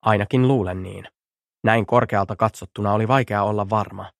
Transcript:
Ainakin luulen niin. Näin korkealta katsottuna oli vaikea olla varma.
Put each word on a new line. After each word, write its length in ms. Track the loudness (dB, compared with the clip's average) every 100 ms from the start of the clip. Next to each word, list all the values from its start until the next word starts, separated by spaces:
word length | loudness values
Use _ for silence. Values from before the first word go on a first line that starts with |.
Ainakin 460 | 2 2 2 2 2
luulen 360 | 2 0 -6
niin. 240 | -10 -12 -16 _ _ _ _ _
Näin 220 | 2 2 4
korkealta 500 | 2 2 -2 -2 0
katsottuna 580 | -2 -2 -16 -6 -2
oli 140 | 0 2
vaikea 360 | 0 2 0
olla 260 | 0 -2 0
varma. 420 | -2 -2 -8 -16 _